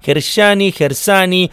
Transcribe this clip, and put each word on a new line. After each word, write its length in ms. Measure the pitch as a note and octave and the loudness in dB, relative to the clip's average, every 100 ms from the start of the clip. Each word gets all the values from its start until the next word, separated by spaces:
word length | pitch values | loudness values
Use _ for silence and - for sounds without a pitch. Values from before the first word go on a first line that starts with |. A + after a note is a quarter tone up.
Gershani, 680 | - C#3+ C#3+ - G#3 G3+ G3 | -2 -2 -2 0 2 2 0
Gersani 760 | F3+ D3 C3+ - G3 F#3 F3+ F3+ | 0 -2 -2 0 0 2 0 0